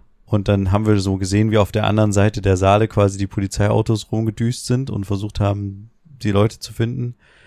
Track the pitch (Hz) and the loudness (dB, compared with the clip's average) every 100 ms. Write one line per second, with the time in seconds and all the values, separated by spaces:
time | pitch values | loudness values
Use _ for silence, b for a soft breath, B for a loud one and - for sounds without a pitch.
0 | _ _ _ 104 98 98 95 104 107 104 | _ _ _ -2 0 0 2 0 2 2
1 | 98 95 95 101 110 107 95 107 104 107 | 2 -2 0 0 2 2 2 0 0 2
2 | 107 101 104 - 98 92 95 104 110 - | 2 4 2 2 0 2 4 4 2 2
3 | 101 98 95 - 98 - 104 110 107 110 | 0 0 -6 -4 -4 -2 0 0 0 -2
4 | - 110 110 104 117 127 - 127 135 107 | -4 -4 -4 -2 -4 -4 -2 -2 -2 -6
5 | 98 101 104 - 104 101 101 98 107 _ | -4 -4 -4 -2 -2 -2 -6 -10 -18 _
6 | _ - - 196 208 - - - 117 127 | _ -8 -2 2 2 0 -12 -6 -4 -4
7 | 123 - b b | -8 -10 b b